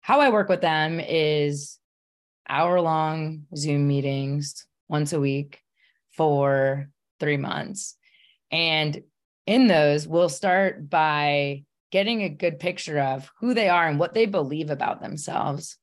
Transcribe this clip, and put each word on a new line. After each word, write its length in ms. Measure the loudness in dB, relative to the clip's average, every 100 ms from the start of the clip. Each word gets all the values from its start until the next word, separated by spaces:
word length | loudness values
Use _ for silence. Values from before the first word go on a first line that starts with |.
how 180 | 2 4
I 100 | 4
work 200 | 4 2
with 120 | 0
them 380 | 2 0 0 -2
is 800 | -2 0 2 2 0 -2 -10 -18 _ _ _ _ _ _ -6
hour-long 1000 | -2 2 2 2 0 0 -2 -6 -8 -12 -6
Zoom 320 | -2 0 2
meetings 800 | 0 -2 -4 -4 -4 -6 -12 -20 _ _
once 260 | -2 -2
a 60 | 0
week 420 | 0 -2 -6 -14 _ _ _ _ _
for 800 | -2 2 2 2 2 2 -2 -8 _ _ _
three 180 | -2 -2
months. 580 | -2 -6 -8 -10 -14 -16 _ _ _ _ _
And 500 | 0 2 2 0 -4 _ _ _ _ 0
in 200 | 4 6
those, 400 | 6 6 2 0
we'll 220 | 2 2
start 600 | 0 0 2 2 -2 -2
by 760 | 0 2 2 0 0 0 -6 -12 _ _
getting 320 | 0 0 -2
a 60 | -4
good 300 | -2 -4 -2
picture 400 | -6 -6 -4 -2
of 320 | -2 -4 -8 _
who 140 | -2
they 160 | 0 2
are 180 | 2 2
and 100 | 0
what 160 | 0
they 120 | 0 0
believe 440 | 0 -4 -4 -6
about 320 | -4 -4 -4
themselves 760 | -8 -10 -6 -4 -4 -6 -10 -20